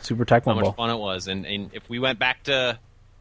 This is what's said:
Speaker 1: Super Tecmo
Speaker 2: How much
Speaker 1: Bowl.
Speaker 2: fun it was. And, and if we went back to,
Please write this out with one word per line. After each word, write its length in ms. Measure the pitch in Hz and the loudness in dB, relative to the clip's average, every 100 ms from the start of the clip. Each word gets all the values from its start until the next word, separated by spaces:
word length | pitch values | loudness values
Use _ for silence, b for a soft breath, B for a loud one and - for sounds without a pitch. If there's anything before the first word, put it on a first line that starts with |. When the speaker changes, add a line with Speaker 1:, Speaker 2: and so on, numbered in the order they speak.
Speaker 1:
Super 240 | - 117 | -2 0
Tecmo 200 | 117 120 123 | 4 4 4
Speaker 2:
How 80 | |
much 100 | 110 | 2
Speaker 1:
Bowl. 80 | 98 | 2
Speaker 2:
fun 180 | 101 117 | 0 -2
it 80 | 117 | -2
was. 280 | 101 92 92 | -2 -4 -4
And, 180 | 98 | -6
and 260 | 82 104 98 | -4 -6 -8
if 140 | 117 - | -12 -10
we 80 | 120 | -2
went 200 | 131 120 | -2 2
back 240 | 127 131 | 0 0
to, 340 | - 135 127 113 - - - - | 0 0 0 -4 -10 -20 -20 -20